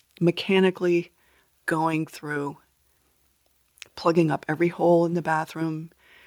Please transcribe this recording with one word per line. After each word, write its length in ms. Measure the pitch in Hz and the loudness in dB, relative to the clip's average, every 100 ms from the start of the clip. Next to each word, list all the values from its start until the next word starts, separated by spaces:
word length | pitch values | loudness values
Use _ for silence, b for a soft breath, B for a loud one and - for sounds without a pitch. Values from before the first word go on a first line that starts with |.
| _ - | _ 0
mechanically 920 | 170 170 - 190 190 185 180 170 175 _ _ _ _ _ - | 0 0 0 4 4 2 0 0 -2 _ _ _ _ _ -4
going 400 | 160 160 160 156 | -2 0 -2 -4
through, 520 | - 147 147 143 151 _ _ _ _ _ _ _ _ _ _ _ - - - | -10 -8 -6 -6 -10 _ _ _ _ _ _ _ _ _ _ _ -20 -20 -4
plugging 340 | 175 170 160 | 0 2 2
up 140 | 147 - | 0 -4
every 200 | 151 175 | -2 -2
hole 360 | - 170 170 170 | 2 4 4 2
in 80 | |
the 80 | 175 | -2
bathroom, 680 | 160 156 160 160 160 156 165 b b b | -2 -4 -4 -8 -8 -8 -12 b b b